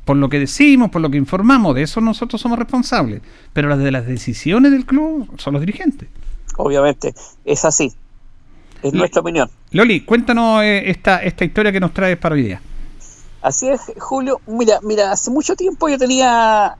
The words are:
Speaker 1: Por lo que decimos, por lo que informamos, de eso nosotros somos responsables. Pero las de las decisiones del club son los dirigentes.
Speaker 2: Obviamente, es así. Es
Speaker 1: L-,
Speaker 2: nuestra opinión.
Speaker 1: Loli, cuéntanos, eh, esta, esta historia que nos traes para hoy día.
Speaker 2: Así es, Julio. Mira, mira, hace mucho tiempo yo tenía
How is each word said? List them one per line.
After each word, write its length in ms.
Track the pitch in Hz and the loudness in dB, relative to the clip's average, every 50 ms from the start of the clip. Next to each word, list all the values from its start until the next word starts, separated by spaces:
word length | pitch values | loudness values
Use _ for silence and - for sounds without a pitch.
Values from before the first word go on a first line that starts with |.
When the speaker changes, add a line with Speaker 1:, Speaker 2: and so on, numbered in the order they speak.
| - | -2
Speaker 1:
Por 100 | - 139 | 0 2
lo 140 | 143 139 135 | 2 2 2
que 100 | 139 143 | 0 0
decimos, 500 | 139 139 - - 277 294 277 254 240 202 | -2 -2 2 4 6 6 6 6 4 2
por 100 | - 170 | 0 -2
lo 100 | 160 151 | -2 0
que 60 | 139 147 | 0 0
informamos, 580 | 139 - - 190 196 233 269 262 214 170 135 | 0 0 0 2 4 4 4 4 4 2 2
de 60 | 127 | 0
eso 180 | 156 156 - 220 | 0 -2 -2 -2
nosotros 400 | 226 226 214 - 240 233 - 214 | 0 0 -2 -2 -6 -6 -6 -6
somos 180 | - 240 233 233 | -4 -4 -4 -4
responsables. 640 | 240 - - 254 247 - 254 220 - 113 104 110 - - - - - - | -4 -2 -2 -2 -2 0 -2 -2 -2 -2 -4 -8 -12 -16 -20 -20 -20 -8
Pero 160 | - 151 143 147 | -4 -2 0 0
las 120 | 147 139 | 2 0
de 120 | 139 139 | 0 0
las 160 | 135 131 117 120 | -2 -2 -4 -4
decisiones 640 | 127 117 - - 113 - - 147 180 240 262 285 | -6 -6 -6 -6 -6 -4 -2 0 4 4 6 6
del 140 | 277 269 254 | 4 4 2
club 440 | - 262 285 311 320 311 302 226 - - - | 0 0 0 0 0 -2 -4 -6 -8 -10 -10
son 140 | - - 139 | -6 -4 -2
los 40 | 143 | -2
dirigentes. 460 | 151 180 208 - 370 320 - - - - - - - - - - - - - | -2 -4 -4 -4 -2 -2 -2 -4 -6 -16 -16 -12 -10 -10 -10 -10 -8 -8 -6
Speaker 2:
Obviamente, 580 | - - 143 139 139 139 143 139 - - 139 127 - - - - - - | -4 -2 0 2 2 2 2 2 0 -4 -6 -8 -8 -14 -20 -20 -10 -4
es 220 | - 143 - - | -2 -2 0 0
así. 260 | 160 151 - 160 131 - - - - - - - - - - - - - - - - - - | 0 0 0 -2 -2 -4 -8 -20 -20 -20 -20 -20 -20 -20 -20 -20 -20 -20 -20 -20 -20 -14 -8
Es 120 | - 139 139 | -6 -2 0
Speaker 1:
L-, 60 | 156 | 0
Speaker 2:
nuestra 200 | 180 170 - - | 0 0 0 0
opinión. 280 | 165 170 165 165 - - - - - - | -2 0 0 0 0 -2 -4 -12 -12 -4
Speaker 1:
Loli, 300 | - 170 226 247 208 156 | 0 2 4 4 2 0
cuéntanos, 600 | - - 220 240 233 262 240 233 233 226 220 214 214 | 0 0 0 0 2 2 0 2 2 2 2 2 4
eh, 260 | 214 208 202 - 196 | 2 2 0 0 -2
esta, 280 | 175 - - 208 190 175 | -2 0 2 2 2 2
esta 260 | - 180 - - 185 | 0 -2 -4 -2 -2
historia 300 | 165 - - 214 208 190 | -2 0 0 0 2 2
que 80 | 190 | 0
nos 120 | 185 170 - | 0 -2 -2
traes 220 | - 190 185 180 | 0 0 0 0
para 200 | 170 - 190 156 | 0 -2 0 0
hoy 80 | 147 127 | 0 0
día. 180 | 104 92 92 - - - - - - - - - - - - - - - - | -2 -4 -8 -12 -12 -12 -12 -12 -12 -14 -18 -20 -20 -20 -20 -20 -20 -10 -6
Speaker 2:
Así 260 | - 135 131 - - 254 | -4 -4 -2 -2 -2 -2
es, 140 | 277 247 - - - - | -2 -2 -4 -10 -16 -14
Julio. 400 | - - 269 269 254 269 262 - - - | -10 -6 -6 -4 -2 -2 -4 -4 -6 -6
Mira, 320 | 220 233 247 220 208 190 | -4 -2 2 2 2 2
mira, 300 | 196 214 214 208 202 190 | 0 -2 0 0 0 0
hace 180 | 202 - - 240 | -2 -4 -4 -2
mucho 280 | 247 294 - - 381 - | -2 -2 -2 -2 -2 -2
tiempo 320 | 359 370 339 - 330 311 | -2 -4 -2 -2 -2 -2
yo 80 | 285 262 | 0 0
tenía 800 | 262 247 262 262 262 254 240 233 226 220 220 214 208 185 - - | 0 0 2 2 2 4 4 2 2 2 2 2 2 0 -2 -6